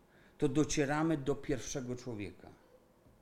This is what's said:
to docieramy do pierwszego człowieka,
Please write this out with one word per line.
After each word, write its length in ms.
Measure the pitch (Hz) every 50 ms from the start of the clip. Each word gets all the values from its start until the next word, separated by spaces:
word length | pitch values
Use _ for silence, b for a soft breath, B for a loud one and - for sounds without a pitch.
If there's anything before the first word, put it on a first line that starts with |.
| _ b b b b b b b
to 120 | 151 143
docieramy 680 | 127 151 147 - - 160 143 131 147 151 160 165 160 143
do 180 | 135 143 135
pierwszego 600 | - - - 117 - - - - 147 123 123 123
człowieka, 520 | 123 - 131 113 104 101 87 - - - 85 - - - - - - _ _ _ _ _ - - _